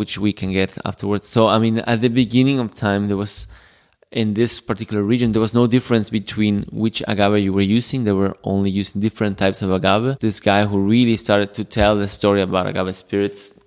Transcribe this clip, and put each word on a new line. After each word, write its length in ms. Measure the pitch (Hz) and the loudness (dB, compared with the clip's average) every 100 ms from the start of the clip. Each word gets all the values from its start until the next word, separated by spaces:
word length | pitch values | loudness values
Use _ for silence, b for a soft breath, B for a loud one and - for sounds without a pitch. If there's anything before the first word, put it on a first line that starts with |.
which 180 | 104 - | -6 -2
we 140 | 104 | -2
can 200 | 95 95 | -2 -2
get 180 | 95 95 - | -2 -2 -4
afterwards. 420 | - - 101 101 - | -10 -6 -4 -4 -2
So, 220 | 120 110 | 2 4
I 100 | 110 | 4
mean, 200 | 113 113 120 | 2 0 0
at 80 | 117 | 0
the 40 | 123 | 2
beginning 520 | 120 113 123 131 135 | 2 2 2 2 0
of 140 | 113 | -4
time, 340 | - 104 101 101 | -4 -2 0 0
there 80 | 98 | -2
was, 300 | 104 - - b b b b b _ | -4 -8 -10 b b b b b _
in 220 | - 110 | -4 0
this 260 | 104 117 - | 0 0 -2
particular 420 | - 101 110 104 | -4 -6 -4 -2
region, 300 | 101 123 120 | 0 2 2
there 80 | 110 | 2
was 140 | 110 | 2
no 120 | 120 120 | 2 4
difference 440 | 123 - 117 101 | 2 2 0 0
between 560 | 110 98 - 107 101 - | -4 -4 -2 0 0 -4
which 320 | 110 110 - - | -4 -4 -2 -4
agave 300 | 101 101 104 | 0 2 2
you 100 | 98 | 2
were 160 | 95 98 113 | 2 2 2
using. 260 | 117 135 | 0 -2
They 80 | 110 | 0
were 240 | 98 98 - | 0 0 -4
only 260 | 101 98 98 | -4 0 0
using 300 | 98 95 101 | -2 -4 -2
different 380 | 110 - 107 98 | -4 -2 -4 0
types 240 | 98 - | -2 0
of 100 | 98 | -2
agave. 460 | 95 95 101 123 135 | 0 2 2 0 -2
This 180 | 110 - | -4 -2
guy 260 | 104 101 104 | 2 2 2
who 120 | 101 | 0
really 380 | 98 117 120 110 | 2 4 4 2
started 340 | - 104 101 | 2 2 0
to 100 | - | -4
tell 320 | 101 117 104 104 | -6 2 2 2
the 120 | 98 | 0
story 340 | - 104 101 | 0 2 2
about 240 | 95 92 95 | 2 0 -2
agave 280 | 95 92 | -2 -4
spirits, 640 | 95 - 101 101 - - - | -6 -4 -2 -2 -4 -20 -20